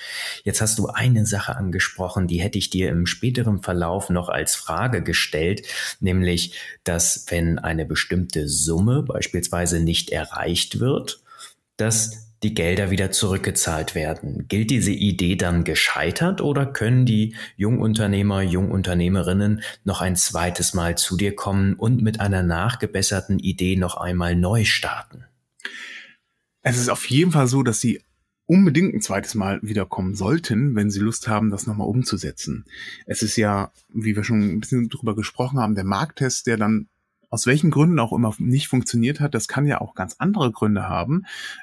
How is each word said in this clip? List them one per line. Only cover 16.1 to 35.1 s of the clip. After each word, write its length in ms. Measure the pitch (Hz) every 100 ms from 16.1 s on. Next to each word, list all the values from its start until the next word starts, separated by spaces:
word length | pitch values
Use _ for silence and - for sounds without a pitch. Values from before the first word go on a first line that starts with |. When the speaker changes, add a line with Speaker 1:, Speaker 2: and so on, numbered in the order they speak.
| - 170 196
Speaker 1:
oder 260 | 147 143 135
können 400 | - 110 127 123
die 300 | 107 110 - - -
Jungunternehmer, 840 | 104 123 110 110 101 98 101 98
Jungunternehmerinnen 1200 | 95 90 95 98 92 87 87 95 85 98 104 107 - -
noch 180 | 98 87
ein 140 | 92 87
zweites 580 | - 85 87 87 82
Mal 240 | 90 85 85
zu 200 | - 92
dir 180 | 101 101
kommen 380 | 101 98 98
und 280 | - 110 127
mit 200 | 107 107
einer 200 | 101 92
nachgebesserten 1000 | 87 82 110 - 107 95 - 98 - 95
Idee 360 | 95 90 90 95
noch 220 | 87 -
einmal 380 | 87 90 87 87
neu 280 | 87 113
starten? 600 | 101 - - - - - - _ _ _ - - - - - _ _ _ _ _
Speaker 2:
Es 160 | 131 123
ist 120 | 120
auf 160 | 101 -
jeden 240 | 131 180
Fall 160 | 151 127
so, 140 | 135
dass 200 | 123 107
sie 200 | 120 - _ _ _ _ -
unbedingt 500 | 185 190 139 190 110
ein 60 |
zweites 340 | - 98 - 107
Mal 240 | 98 98
wiederkommen 540 | 107 104 95 - 92 101
sollten, 600 | 95 165 170 110 143 107
wenn 140 | 104
sie 100 | 98
Lust 280 | 110 - -
haben, 240 | 107 107
das 160 | 98 -
nochmal 200 | 107 -
umzusetzen. 800 | 117 123 95 78 - - 62 - - - - -
Es 160 | 104
ist 140 | 107 -
ja, 360 | 104 101 - _ _
wie 220 | 110 107 104
wir 80 |
schon 180 | 101 110
ein 180 | 104 104
bisschen 300 | - 127 117
drüber 260 | - 113